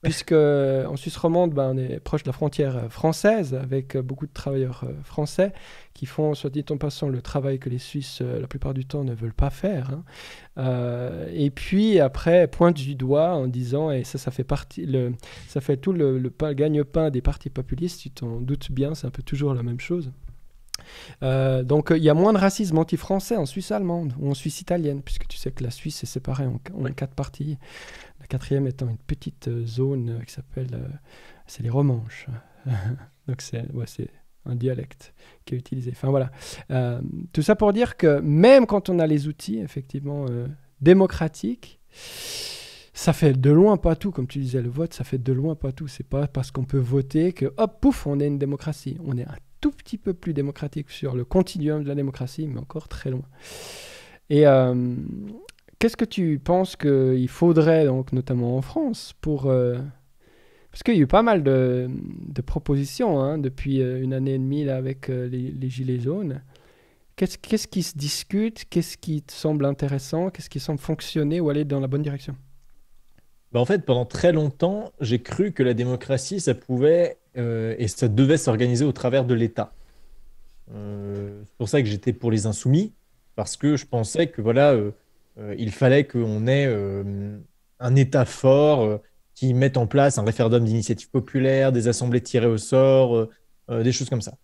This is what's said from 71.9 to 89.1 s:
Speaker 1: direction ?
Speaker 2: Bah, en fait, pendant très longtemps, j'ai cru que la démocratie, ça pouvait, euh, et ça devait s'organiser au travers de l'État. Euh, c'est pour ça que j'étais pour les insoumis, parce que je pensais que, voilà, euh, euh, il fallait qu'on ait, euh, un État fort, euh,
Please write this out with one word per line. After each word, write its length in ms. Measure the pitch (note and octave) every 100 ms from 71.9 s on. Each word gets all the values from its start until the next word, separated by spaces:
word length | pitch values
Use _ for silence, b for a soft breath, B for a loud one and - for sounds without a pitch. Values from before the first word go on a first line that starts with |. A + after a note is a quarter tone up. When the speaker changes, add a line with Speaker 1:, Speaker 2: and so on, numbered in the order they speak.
| C#3
Speaker 1:
direction ? 340 | D3+ C#3 C3 C3+ - - - - - - - - _ _ _
Speaker 2:
Bah, 60 | A#2+
en 60 | B2
fait, 200 | G3 D3
pendant 200 | B2 B2
très 260 | - F3
longtemps, 580 | D#3+ D3+ - E3+ G3+ A#3 -
j'ai 220 | B2 A#2+
cru 300 | - - G3+
que 100 | -
la 120 | B2+ A#2
démocratie, 640 | B2 B2+ - C3+ - G3
ça 160 | E3+ A#2+
pouvait, 640 | - B2+ C#3+ E3+ E3+ - _ B2
euh, 380 | A#2 A#2 A2+ A2+
et 100 | A2+
ça 200 | - B2
devait 300 | G#2+ C3+ D#3
s'organiser 460 | C3+ A2+ B2 A#2+
au 80 | C#3+
travers 320 | B2+ B2+ C3 A#2+
de 100 | A#2+
l'État. 380 | A2+ - A2 - - - - - - - - - -
Euh, 680 | G#2+ G#2 G2+ G2+ G2+ G2+ G2+ G#2+
c'est 120 | _
pour 120 | A2+
ça 120 | D3+
que 40 | A#2
j'étais 260 | G#2 -
pour 180 | A2+ A#2+
les 160 | A2 G#2+
insoumis, 460 | G#2 B2 D3 G#3+ - _ _ _ -
parce 220 | G2+ -
que 180 | C#3+ D3
je 80 | -
pensais 420 | B2 G#2+ - E3
que, 140 | -
voilà, 300 | A2 A#2 D3
euh, 200 | B2+ G#2 G#2 _ _ _ -
euh, 160 | G#2+ G2
il 120 | A2+
fallait 340 | - C3 C3+ C#3+
qu'on 420 | B2 A2+ G#2+ A2+
ait, 180 | C#3 C#3
euh, 680 | G#2+ G2+ G2 G2 G2+ G2+ G#3 - _ _ _
un 160 | B2 C3+
État 300 | C3+ C#3 B2
fort, 560 | - C3 C#3 D3+ D3
euh, 140 | A2 G#2 b